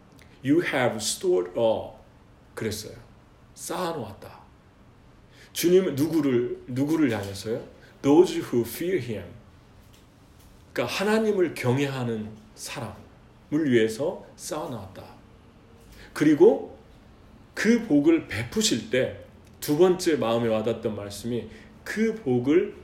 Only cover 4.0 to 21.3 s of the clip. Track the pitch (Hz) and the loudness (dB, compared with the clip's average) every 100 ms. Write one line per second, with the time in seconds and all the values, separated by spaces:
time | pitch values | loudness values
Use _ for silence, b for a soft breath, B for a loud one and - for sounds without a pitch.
4 | 107 95 95 - - - - - - - | -8 -12 -18 -20 -20 -20 -20 -20 -20 -20
5 | - - - B B - 170 185 185 135 | -20 -20 -20 B B -2 4 4 4 0
6 | 156 160 143 120 123 - - 127 147 160 | 0 2 2 2 0 -4 -8 -4 0 2
7 | 139 107 98 95 107 123 - B B - | 2 0 -6 -8 -6 -6 -8 B B -4
8 | 135 151 185 165 135 123 113 - 170 180 | 4 6 6 2 -2 -2 -2 -4 -4 -4
9 | 120 101 87 - - - - - - - | -4 -8 -10 -18 -20 -20 -20 -20 -20 -20
10 | - - - - - - - - 120 - | -20 -20 -20 -20 -20 -20 -10 -6 -4 -2
11 | 196 220 220 196 170 - 127 135 139 135 | 0 2 2 2 0 0 0 0 0 -2
12 | 120 113 104 - - - - - 107 - | -4 -4 -8 -14 -20 -16 -14 -10 -12 -12
13 | - - - - - 151 151 117 110 - | -20 -20 -20 -20 -6 -2 2 4 4 0
14 | 156 202 - - - 156 165 117 95 - | -4 -4 -12 -16 -10 -8 -8 -10 -14 -16
15 | - - - - - - - - B B | -20 -20 -20 -20 -20 -20 -20 -20 B B
16 | B - - 147 214 269 - - - - | B 0 4 8 8 8 0 -16 -20 -20
17 | - - - - - - 208 233 - 143 | -20 -20 -20 -20 -14 -2 2 2 2 2
18 | 151 160 - 104 127 220 214 117 - 127 | 4 2 0 -8 -6 -2 -2 -2 -2 -2
19 | 110 - - - - - - 147 185 180 | -2 -6 -16 -20 -20 -10 -2 4 4 4
20 | 175 139 113 117 117 110 110 110 117 101 | 0 0 0 0 0 0 -2 -4 -6 -6
21 | 101 - 117 | -10 -10 -8